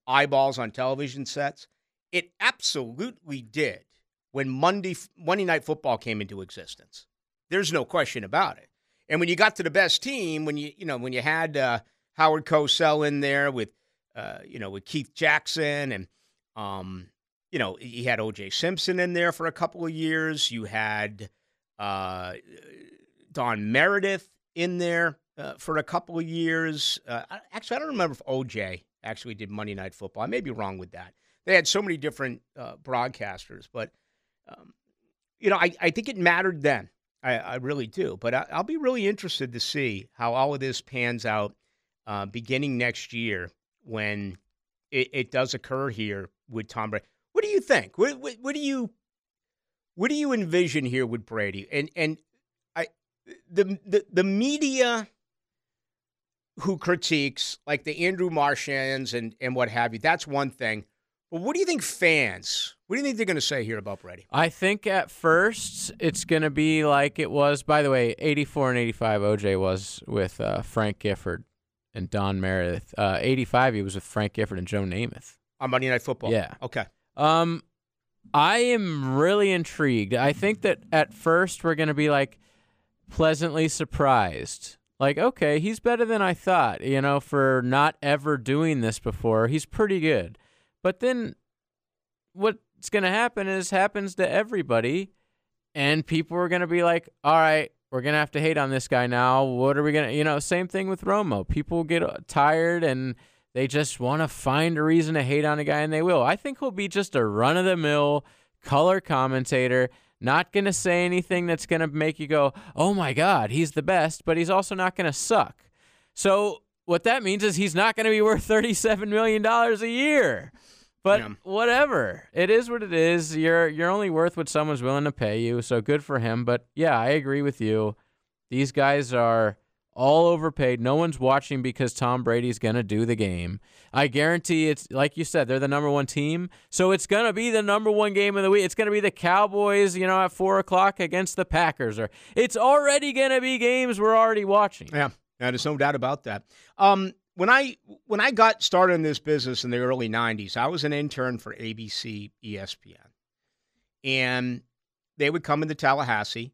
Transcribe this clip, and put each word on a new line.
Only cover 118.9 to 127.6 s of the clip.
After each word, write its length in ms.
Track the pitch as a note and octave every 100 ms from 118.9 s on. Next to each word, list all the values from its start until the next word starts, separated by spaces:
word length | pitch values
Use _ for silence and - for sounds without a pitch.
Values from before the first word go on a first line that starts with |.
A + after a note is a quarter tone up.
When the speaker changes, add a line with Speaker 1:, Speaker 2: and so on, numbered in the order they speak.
| G#3 G#3
Speaker 2:
million 320 | G#3+ A3+ G#3+
dollars 400 | G#3+ A#3 A#3 G#3+
a 40 | A#3
year. 640 | A#3+ C#4+ D4 F3+ G#2 - - _ - _ _
But 160 | F#3+ G3+
Speaker 1:
Yeah. 100 | G#3+ G3+
Speaker 2:
whatever. 880 | F#3 G3+ A#3+ B3 D4 G3 G#2+ F2+ -
It 200 | - F#3
is 180 | A3+ A#3+
what 140 | A#3+
it 100 | G#3
is. 420 | E3 E3 E3+ D#3 D#3
You're, 320 | D#3+ E3 E3
you're 220 | D#3 E3+
only 220 | G3 G3+
worth 260 | D#3+ E3+ E3+
what 100 | D3+
someone's 360 | D#3 D#3 C#3
willing 220 | B2+ C#3 D3
to 60 |
pay 280 | - G#2+ G#2+
you, 240 | A#2 A#2+
so 180 | A#2 A#2+
good 220 | G#2+ D3
for 160 | C#3+ C3+
him. 260 | A2+ A2+ A#2+
But, 220 | A#2+ - -
yeah, 200 | D#3+ A#2+
I 120 | A#2
agree 340 | D3+ C3+ C#3
with 180 | C#3+
you. 360 | B2+